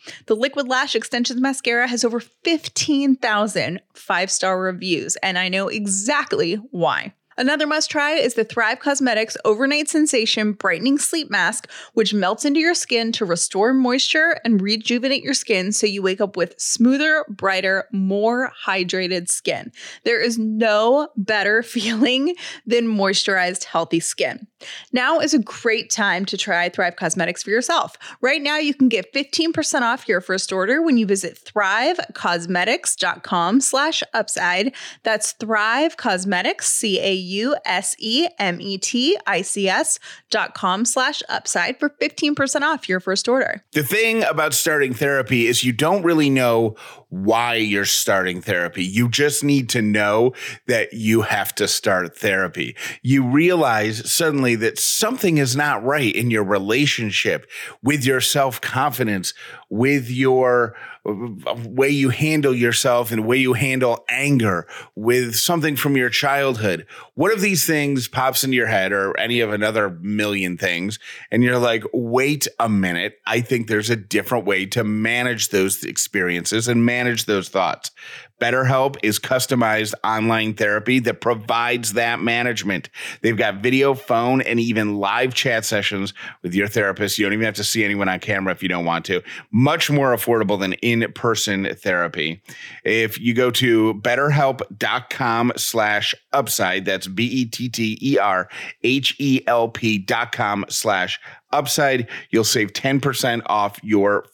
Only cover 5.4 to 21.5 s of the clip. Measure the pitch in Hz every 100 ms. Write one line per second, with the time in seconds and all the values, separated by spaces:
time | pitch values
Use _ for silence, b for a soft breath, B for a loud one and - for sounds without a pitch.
5.4 | 185 190 196 220 202 190 214 294 269 -
6.4 | 170 208 233 180 160 90 - - _ -
7.4 | 254 294 302 302 311 302 294 320 254 240
8.4 | 220 - 220 262 285 277 254 220 220 -
9.4 | - 214 269 294 302 320 302 254 220 -
10.4 | 214 202 190 165 233 285 - 339 294 202
11.4 | 175 214 - B B - 202 214 180 220
12.4 | 294 285 320 339 - 233 226 226 196 170
13.4 | - 190 220 262 247 262 - 311 320 320
14.4 | 226 208 196 220 - 240 262 269 - 269
15.4 | - 196 185 208 214 196 190 190 202 185
16.4 | 175 - - - 233 277 311 311 - 202
17.4 | 190 190 190 190 - 196 190 202 220 240
18.4 | 262 - - 190 180 190 185 185 175 -
19.4 | - 147 - B B B - 233 240 226
20.4 | 220 214 226 208 226 277 294 - 190 214
21.4 | 196